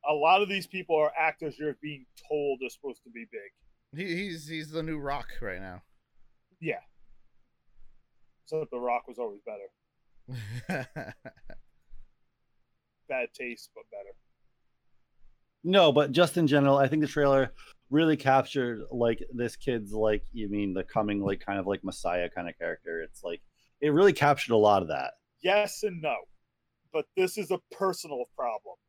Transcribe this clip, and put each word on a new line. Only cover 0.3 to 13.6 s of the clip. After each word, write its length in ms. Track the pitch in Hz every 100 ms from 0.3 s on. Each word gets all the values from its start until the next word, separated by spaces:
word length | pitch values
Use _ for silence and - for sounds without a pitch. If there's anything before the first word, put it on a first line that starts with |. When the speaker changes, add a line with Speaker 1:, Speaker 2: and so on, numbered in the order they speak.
| 190
Speaker 1:
of 60 | 202
these 180 | 196 160
people 280 | 185 175 160
are 140 | 151 156
actors 400 | 160 151 160 127
you're 160 | 151 135
being 240 | 151 143 127 - -
told 320 | 151 143 131
are 60 | 127
supposed 340 | - 139 120
to 60 | 123
be 160 | 117 113
big. 200 | 113 101 _ _ _ _ 139
Speaker 2:
He, 160 | 185 170
he's, 320 | 202 165 147
he's 220 | 156 151
the 120 | 160
new 140 | 160 151
Rock 300 | 139 143 - -
right 180 | 110 90
now. 220 | 95 87 _ _ _ _ - _ _ _
Speaker 1:
Yeah. 180 | 160 110 - _ - - - _ _ _ _ - - - _ _ _ _
Except 280 | _ 156 147
The 80 | 123
Rock 280 | 123 120 -
was 120 | 120
always 220 | 117 101
better. 280 | 113 104 98 _ _ _ _ - -
Speaker 2:
<laughs> 880 | 127 104 120 - 170 127 - - - - _ - - - _ _ - - _ _ _ _ _ _ _ _ _ _
Speaker 1:
Bad 220 | 135 120
taste, 380 | - 123 117